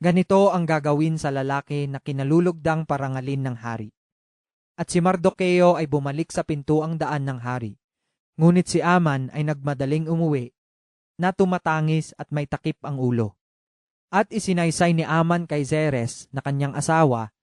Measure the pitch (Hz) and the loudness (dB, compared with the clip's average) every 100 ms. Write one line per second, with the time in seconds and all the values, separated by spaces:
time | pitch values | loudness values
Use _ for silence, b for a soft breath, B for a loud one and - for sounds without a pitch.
0 | 175 180 185 196 202 175 160 156 147 147 | 2 2 4 4 4 2 0 0 0 0
1 | 160 160 147 135 135 139 - 147 143 135 | 0 -2 -4 -4 -4 -4 -6 -6 -6 -8
2 | - 135 135 165 180 165 160 160 156 139 | -8 -4 2 2 2 0 -2 -2 -2 -4
3 | 135 131 131 139 131 117 117 113 107 _ | -4 -6 -4 -4 -4 -6 -8 -8 -10 _
4 | _ _ _ _ _ _ _ - - 175 | _ _ _ _ _ _ _ -10 -2 2
5 | 180 185 185 - 180 180 175 160 151 143 | 2 2 0 0 2 4 4 4 0 -2
6 | 139 143 165 175 - 147 139 156 160 165 | -2 -6 -6 -4 -4 -4 0 0 0 -4
7 | 151 147 139 127 120 127 110 - _ _ | -2 -2 -4 -6 -6 -6 -8 -12 _ _
8 | _ _ _ - 170 180 - 170 170 180 | _ _ _ 2 4 6 2 0 2 4
9 | 160 135 127 147 151 143 143 131 135 156 | 2 0 -4 -4 -4 -4 -4 -4 -2 -2
10 | 160 165 160 139 120 _ _ _ _ _ | 0 0 0 0 -4 _ _ _ _ _
11 | _ - 180 190 185 180 165 156 156 160 | _ -4 -2 2 0 0 0 0 2 0
12 | - - - 147 143 143 160 - - 135 | -2 -10 -8 -6 -4 -6 -6 -6 -8 -2
13 | 127 117 104 - _ _ _ _ _ _ | 0 0 -2 -6 _ _ _ _ _ _
14 | _ 190 220 220 190 175 170 - 175 165 | _ 0 0 -2 0 0 2 2 2 2
15 | 147 160 165 175 165 147 135 156 156 127 | 0 0 2 0 -2 -4 -2 0 0 -2
16 | 117 - - 135 143 139 143 147 165 160 | -4 -8 -12 -8 -4 -2 -2 -2 2 4
17 | 143 117 110 _ | 4 2 -4 _